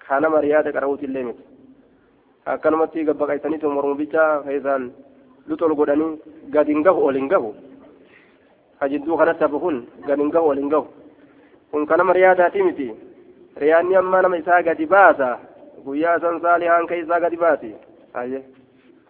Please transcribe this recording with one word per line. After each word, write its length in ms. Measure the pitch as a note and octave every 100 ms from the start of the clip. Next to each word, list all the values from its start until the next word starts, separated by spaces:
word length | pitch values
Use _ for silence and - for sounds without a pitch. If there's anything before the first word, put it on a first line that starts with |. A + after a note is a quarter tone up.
| -
Ka 120 | C#3
nama 220 | D#3 D#3
riyaada 300 | D3 D3+ D3
qara'uuti 340 | C#3+ C#3 C#3 C#3+
illee 180 | C3
miti. 200 | B2 A2 - - - _ _ _ _ _ _ _ -
Akkanumatti 580 | C3 D#3 D#3 D#3 E3 D3+
gabbaqa 300 | C#3+ C#3+ C#3+
isaniitu 340 | D3 D#3 D3+
morma 260 | C#3+ C#3 C#3+
bichaa 460 | D3+ D#3+ D#3 D3+
keessaan 500 | C#3 C#3 C3+ C3+ B2 - - _ _ _ -
lutol 280 | D#3 E3 D3
godhanii 420 | D3 C#3+ D#3+ D#3 - - -
gad 180 | D3 D3
hin 140 | D3+
gahu, 240 | D#3+ F#3 C#3+
ol 80 | C3+
hin 120 | C#3
gahu. 240 | F#3 A2+ - - - - - _ - _ _ _ _ _ _
Ka 100 | C#3
jidduu 280 | C#3+ C#3+ D#3+
kanatti 260 | D#3+ E3
hafu 160 | D3+ C#3+
kun 260 | F3 C3+ A#2+ - C#3+
gad 120 | C#3+
hin 120 | D3
gahu, 180 | E3 E3
ol 80 | C#3
hin 120 | C#3+
gahu. 180 | D3+ A#2+ - - _ _ _ _ _ _
Kun 140 | D3+ D3+
ka 120 | E3
nama 160 | F3+
riyaadaati 500 | F3+ F#3 F3+ F3 G3
miti. 260 | F#3 D3 B2+ A2 - - - - - -
Riyaanni 400 | C#3+ E3 F3+ F#3
ammaa 260 | F#3 F#3
nama 160 | F#3 F3
isaa 260 | F3 F3
gadi 220 | E3 D#3+ D#3+
baasa. 640 | F#3+ F#3 C#3+ B2+ A#2 - - - - C3
Guyyaa 340 | C#3+ E3 E3+
san 220 | E3+ E3+
saalihaan 460 | E3+ F3 E3+ E3+ E3+
keessaa 320 | F3 D#3+ E3+
gadi 180 | E3+ E3
baati. 380 | E3+ D3 A2+ G2+ - - _
Ayye. 280 | - B2 C3 C3+ - _ _ _ _